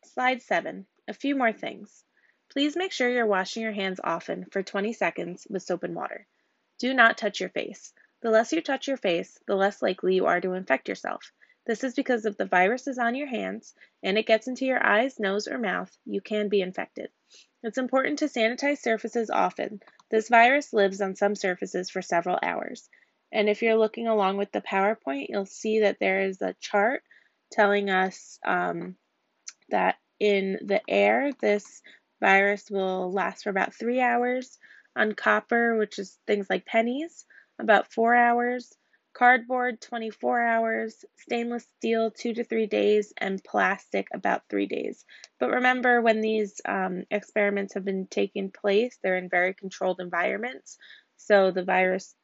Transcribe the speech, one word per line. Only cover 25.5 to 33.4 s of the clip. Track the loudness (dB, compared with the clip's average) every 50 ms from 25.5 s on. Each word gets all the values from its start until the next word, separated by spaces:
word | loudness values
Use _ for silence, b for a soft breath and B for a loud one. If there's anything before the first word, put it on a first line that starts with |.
| -10 -8 -4 0 2 4
that | 2 2 2 _
there | 0 0 0 0
is | -2 -2 -4 -4 -6
a | -6 -6 _
chart | -12 -2 0 2 2 2 0 -4 _ b b b b b b b _ _
telling | 0 2 2 4 4 2 0 0
us, | 0 0 0 0 -4 -10 -20 -20 -20 -8 -4
um, | -2 -2 0 0 -2 -4 -6 -8 -10 -14 _ _ _ _ _ _ _ _ _ _ -20 -20 _ _ _
that | 0 2 2 2 0 _ _ _ _ _
in | 2 2 2 2 2 -2 -4 -4 -2
the | -2 -2 -2 0 0
air, | 2 4 4 4 4 2 0 -2 -4 _
this | 0 2 2 0 -2 -8 -20 -20 B B B B B _ _ _
virus | 2 4 6 6 6 4 0 -2 -6 -6
will | -4 -2 -2 -2 -2 -2 -4 -4
last | -2 -2 -2 -4 -6 -6